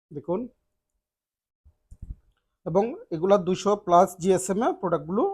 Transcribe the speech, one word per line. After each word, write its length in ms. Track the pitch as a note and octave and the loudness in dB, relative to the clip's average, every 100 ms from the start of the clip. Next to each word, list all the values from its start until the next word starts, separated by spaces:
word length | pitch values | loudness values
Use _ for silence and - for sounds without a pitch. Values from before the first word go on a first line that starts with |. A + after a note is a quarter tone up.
| _ C#3+ | _ -12
দেখুন, 240 | - F3+ A#3+ - _ _ _ _ _ _ _ _ _ _ _ _ _ - - - _ _ _ _ F3 | -6 -6 -8 -14 _ _ _ _ _ _ _ _ _ _ _ _ _ -18 -14 -14 _ _ _ _ -2
এবং 160 | E3 A3+ F4+ - | 0 0 -4 -10
এগুলা 220 | D#3+ F#3 G3+ E3+ | -4 2 2 2
দুইশো 260 | F#3 G3 G#3 F#3+ | -2 0 0 4
প্লাস 220 | F3 F#3 - | 4 4 2
জিএসএম 380 | F3 F#3 F#3 G3 C4+ | 0 0 0 -2 -2
এ 20 | - | -2
প্রোডাক্টগুলো 420 | F3+ E3 D3+ G3 F#4+ | -2 -4 -2 -2 -2